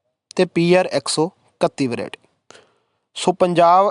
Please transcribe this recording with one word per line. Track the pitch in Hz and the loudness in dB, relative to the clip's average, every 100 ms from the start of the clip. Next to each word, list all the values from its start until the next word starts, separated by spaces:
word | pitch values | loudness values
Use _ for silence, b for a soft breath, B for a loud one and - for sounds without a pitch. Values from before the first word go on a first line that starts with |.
| _ _ - - | _ _ -8 -4
ਤੇ | |
ਪੀ | 180 - 170 | -2 0 2
ਆਰ | 180 185 | 2 0
ਇੱਕ | 143 - | -4 -4
ਸੌ | - 165 | -4 -4
ਇਕੱਤੀ | - _ - 170 - 135 | -6 _ -4 -4 -2 -6
ਵੈਰਾਈਟੀ। | 117 95 - _ _ _ b b b b b b - | -6 -10 -14 _ _ _ b b b b b b -6
ਸੋ | - | -4
ਪੰਜਾਬ | 180 185 175 170 180 202 | 0 0 2 4 4 2